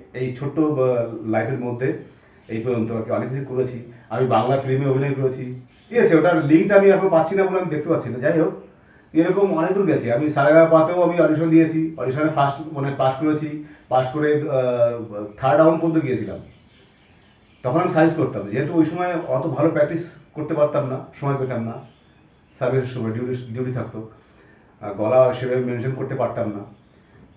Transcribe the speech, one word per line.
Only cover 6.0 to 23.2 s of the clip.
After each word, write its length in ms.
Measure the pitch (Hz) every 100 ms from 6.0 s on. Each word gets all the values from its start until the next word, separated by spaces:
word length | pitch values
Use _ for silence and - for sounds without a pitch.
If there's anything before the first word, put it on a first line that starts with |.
| 190 160
ওটার 280 | 175 160
লিঙ্কটা 300 | 143 165 196
আমি 160 | 202 196
এখন 180 | 185 190
পাচ্ছি 260 | 165 -
না 100 | 196
বলে 160 | 185 185
আমি 100 | 160
দেখতে 180 | 147 113
পাচ্ছি 200 | 123 113
না। 100 | 123
যাই 220 | 147 170
হোক, 120 | 151 - - - _ - _
এরকম 420 | 156 180 190 196
অনেক 180 | 160 175
দূর 140 | 196 180
গেছি। 260 | 127 117
আমি 180 | 120 151
সারেগামাপাতেও 720 | 143 147 160 165 214 - 180
আমি 180 | 170 175
অডিশন 300 | 156 151 165
দিয়েছি, 440 | 160 160 160 160 -
অডিশনে 340 | 127 135 151
ফার্স্ট, 280 | 143 139 160 151
মানে, 220 | 143 135 127
পাস 160 | 135 135
করেছি, 440 | 156 151 151 - - - -
পাস 200 | 156 127
করে, 260 | 147 151
আহ, 920 | 147 131 131 123 120 117 117 107 104 107 -
থার্ড 240 | 131 151
রাউন্ড 200 | 160 165
পর্যন্ত 240 | 165 156
গিয়েছিলাম। 340 | 135 110 95 - - - - - _ _ _ _ _ _ _ _
তখন 180 | 131 160
আমি 100 | 180
সাজেস্ট 260 | 160 160 -
করতাম, 320 | 131 104 101
যেহেতু 260 | 123 160
ওই 100 | 170
সময় 320 | 147 170 180 165 127
অত 180 | 131 139
ভালো 240 | 131 160
প্র্যাকটিস 400 | 156 147 165 - - -
করতে 200 | 151 147
পারতাম 340 | 151 147 143 127
না, 160 | 104 - -
সময় 140 | 139 135
পেতাম 260 | 131 113
না, 80 | 113 - - _ _ _ _ _ _ -
সার্ভিসের 300 | 127 131 123
সময় 240 | 117 110
ডিউটি, 420 | 113